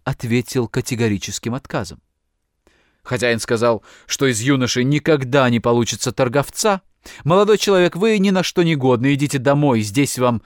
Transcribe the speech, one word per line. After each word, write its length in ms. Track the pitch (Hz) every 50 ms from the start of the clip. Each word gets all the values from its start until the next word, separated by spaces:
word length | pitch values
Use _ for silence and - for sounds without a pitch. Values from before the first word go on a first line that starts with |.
| _
ответил 640 | 131 131 - - 113 117 123 120 - - 131 117 107
категорическим 840 | - 131 117 - 127 110 117 110 104 92 - - - - - 113 117
отказом. 460 | 135 - - - 139 101 - - - _ _ _ _ _ _ _ _ _ _ _ _ _ _ _ _ _ _ _ _
Хозяин 380 | _ - 123 113 120 120 117 113
сказал, 440 | - - 120 107 120 120 113 101 - - - - _
что 180 | - - - 143
из 140 | 131 120 107
юноши 440 | 117 135 143 131 127 113 - 127 123
никогда 640 | 135 147 143 - 160 156 143 131 120 131 143 131 123
не 100 | 120 117
получится 520 | - 120 120 120 117 - - - - 127
торговца. 680 | - - 135 120 113 143 135 - - - - 214 196 180 - _ _ _ - - - -
"Молодой 360 | - 143 175 196 208 202 214 196
человек, 360 | - 208 196 180 175 170 -
вы 240 | 170 208 226 214 202
ни 120 | 190 202
на 120 | 185 185
что 200 | 170 - - 185
не 120 | 175 165 160
годны, 380 | 139 127 131 123 110 123 139
идите 260 | 143 135 147 139 - 135
домой, 440 | 117 139 143 147 147 143 120 113
здесь 360 | 107 104 98 143 143 - - 120
вам 240 | 127 123 120 107 -